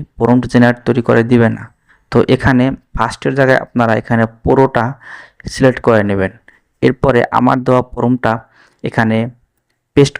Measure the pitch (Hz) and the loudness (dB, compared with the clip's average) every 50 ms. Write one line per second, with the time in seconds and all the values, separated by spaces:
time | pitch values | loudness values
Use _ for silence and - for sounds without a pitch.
0 | 143 - _ - 117 120 123 127 120 113 - 123 120 120 117 - - - 123 123 | -6 -12 _ -4 0 2 2 2 0 0 2 2 4 2 2 0 -2 -4 -2 -2
1 | 117 - 117 117 113 120 127 120 117 113 113 110 - - _ _ _ _ _ _ | 0 0 0 0 2 2 2 2 2 2 -2 -4 -12 -18 _ _ _ _ _ _
2 | _ - - 120 - - 131 127 - 143 131 123 123 135 131 - _ _ - - | _ -2 0 0 0 2 0 0 0 0 0 0 0 -2 -4 -8 _ _ -6 -6
3 | 113 120 - - - 143 135 139 139 131 131 - - - - 123 117 113 110 110 | -6 -6 -6 -6 -6 -4 -2 0 0 2 0 0 -2 -4 -4 -2 0 0 0 -2
4 | - - 120 113 113 113 - _ - - 131 131 131 131 - 123 113 123 139 - | -2 -2 0 0 0 -2 -4 _ -2 0 2 2 2 2 0 -2 -4 -4 -6 -10
5 | - - - - - - _ _ - - - - 135 131 120 - - 123 113 107 | -16 -20 -20 -20 -20 -20 _ _ -16 -12 -4 0 0 0 0 0 0 2 2 2
6 | 101 101 98 98 95 95 - - _ _ - _ _ _ _ - - 127 127 - | 2 0 -2 -2 -4 -4 -6 -10 _ _ -20 _ _ _ _ -2 -2 -2 0 0
7 | - 139 131 120 - - - 113 123 131 131 131 127 131 127 127 123 - - 123 | 0 0 2 2 0 0 0 0 0 0 0 0 0 0 0 0 0 -2 -6 -4
8 | 117 120 127 120 - 113 113 117 - _ _ _ _ _ _ _ - - - - | -2 -2 -2 0 -2 -2 -4 -4 -8 _ _ _ _ _ _ _ -10 -6 -2 -2
9 | 113 110 110 110 113 127 127 _ _ _ _ _ _ _ _ _ _ _ - 143 | 0 0 0 -2 -4 -6 -10 _ _ _ _ _ _ _ _ _ _ _ 2 2
10 | 143 139 - - | 2 2 0 -2